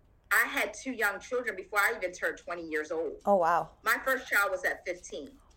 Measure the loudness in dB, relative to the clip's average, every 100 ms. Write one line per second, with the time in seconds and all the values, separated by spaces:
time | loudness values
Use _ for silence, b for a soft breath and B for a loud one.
0 | _ _ 0 2 2 0 -2 -4 -8 -2
1 | 0 -2 -4 -4 -4 -6 -2 2 2 2
2 | -6 -4 -4 -4 -8 -8 -4 -4 -2 -4
3 | -4 -2 4 6 6 4 0 -2 0 2
4 | 2 -2 0 2 2 0 -2 -4 -6 -10
5 | -10 -12 -12 -16 _